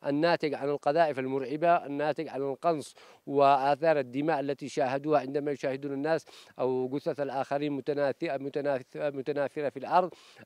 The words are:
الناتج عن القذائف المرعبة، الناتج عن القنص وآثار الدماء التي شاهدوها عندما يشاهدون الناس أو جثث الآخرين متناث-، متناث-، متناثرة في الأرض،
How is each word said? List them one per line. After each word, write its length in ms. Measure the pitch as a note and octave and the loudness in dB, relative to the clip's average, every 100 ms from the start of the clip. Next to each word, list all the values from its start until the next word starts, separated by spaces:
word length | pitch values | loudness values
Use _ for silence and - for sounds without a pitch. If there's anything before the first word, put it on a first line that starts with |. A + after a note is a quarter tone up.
| C#3+ | -2
الناتج 480 | C#3+ E3+ E3 D#3 | 2 4 2 0
عن 140 | B2 C#3 | -2 -2
القذائف 500 | C#3+ D3 D#3 D#3+ C3 | 0 2 4 4 2
المرعبة، 680 | C3 C3+ B2 D3+ E3+ F3 C#3 | -2 -2 -2 0 2 2 0
الناتج 420 | C#3+ D3+ D3 C#3 | -2 -2 -2 -6
عن 140 | B2+ | -6
القنص 520 | C#3 C3 F3 D#3 - - - - - | -6 -2 0 -2 -6 -18 -20 -18 -2
وآثار 720 | C#3+ C#3 C#3 C#3 C#3 D#3+ D3 | 6 6 6 4 2 4 2
الدماء 420 | B2 C3 D#3 D3 | 0 -2 0 0
التي 280 | C#3 C#3+ C3+ | -2 -6 -6
شاهدوها 520 | D3+ C3 C#3 D3+ D3 | -2 0 0 2 2
عندما 300 | C3 C#3+ D3 | 2 -4 -4
يشاهدون 420 | C#3 C#3 C3+ C#3+ | -4 -4 -4 -6
الناس 320 | C#3 D3+ D#3+ - - - - | -4 -2 -2 -4 -20 -18 -4
أو 300 | B2+ B2+ B2+ | -2 0 -2
جثث 320 | C#3+ E3+ C#3+ | -4 -4 -4
الآخرين 600 | C#3 C3 C3 C#3+ D3 C#3 | -4 -4 -2 -2 -2 -4
متناث-، 600 | D3+ C#3+ C#3 - E3 C3+ | -4 -2 -2 -2 -4 -4
متناث-، 560 | C#3 D3 C#3+ C3 - D#3 | -6 -4 -2 -2 -6 -6
متناثرة 720 | D3 C#3 C3 C#3+ C3+ D#3 C#3 | -6 -4 -4 -2 -4 -4 -6
في 100 | C3+ | -6
الأرض، 360 | A#2+ E3+ F3+ - - - | 2 2 2 -4 -20 -20